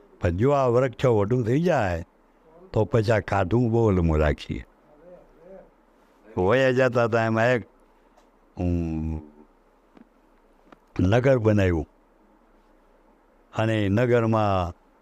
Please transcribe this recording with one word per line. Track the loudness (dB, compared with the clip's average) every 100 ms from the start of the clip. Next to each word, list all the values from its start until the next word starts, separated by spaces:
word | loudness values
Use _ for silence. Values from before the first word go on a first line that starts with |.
| -20 -6
પણ | -4
જો | 0 0
આ | 2 2
વૃક્ષ | 2 0 0 0
વઢું | 2 2 0 0
થઈ | -2
જાય | 0 0 -2 -4 -8 _ _ _ _ -20 -6
તો | -4 0
પછી | 0 0
આ | 0
કાઢું | 0 -2 0 0 0
બહુ | 2 2
લંબુ | 2 2 2
રાખીએ. | 0 -2 -8 -12 -14 _ _ -20 -20 -20 -20 _ -20 -20 -20 _ _ _ _ _ -12 -4
વયા | 0 2 2
જતા | 2 0 0
હતા | 0 0 0
એમાં | 0 0
એક, | -2 -6 _ _ _ _ _ _ _ _ -6
ઉમ, | -2 -2 -4 -6 -6 -8 -12 -20 -20 _ _ _ _ -20 -20 _ _ _ _ _ _ -20 _ -2
નગર | 0 2 2 2
બનાવ્યું | 2 2 2 -2 -6 _ _ _ _ _ _ _ _ _ _ _ _ _ _ _ _ -4
અને | -2 0 0
એ |
નગરમાં | 2 2 2 2 0 0 0 -4 -8 _ _